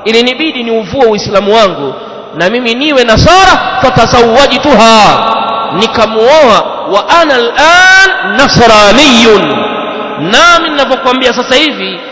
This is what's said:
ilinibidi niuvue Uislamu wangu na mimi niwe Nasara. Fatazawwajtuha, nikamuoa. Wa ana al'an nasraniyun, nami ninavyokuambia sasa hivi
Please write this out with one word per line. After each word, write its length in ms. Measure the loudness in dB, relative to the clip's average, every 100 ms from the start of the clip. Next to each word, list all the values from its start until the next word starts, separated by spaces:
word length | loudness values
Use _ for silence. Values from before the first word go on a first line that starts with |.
ilinibidi 580 | 0 0 0 -2 -6 -6
niuvue 440 | -4 -4 -4 0 0
Uislamu 480 | 0 -2 -2 0
wangu 400 | 0 0 -2 -8 -10 -16 -16 -16
na 160 | -6 -4
mimi 240 | -2 -4
niwe 300 | -4 0 0
Nasara. 760 | 2 2 4 4 4 2 -2 -2
Fatazawwajtuha, 1400 | 0 0 0 2 2 2 2 0 0 2 4 4 4 2 -2 -4 -6 -6 -6 -4
nikamuoa. 960 | -4 -2 -2 0 2 4 2 2 -2 -10 -4
Wa 180 | -4 0
ana 260 | 0 2
al'an 1000 | 0 -2 0 2 4 4 4 2 0 -4 -2
nasraniyun, 1040 | 0 2 4 4 4 4 4 4 4 2 0 -4 -6 -8 -10 -10 -10 -8
nami 480 | -4 0 2 2 0
ninavyokuambia 640 | -4 -4 -2 -2 -2 -2
sasa 200 | -2 -2
hivi 460 | -2 -2 -4 -10 -10 -14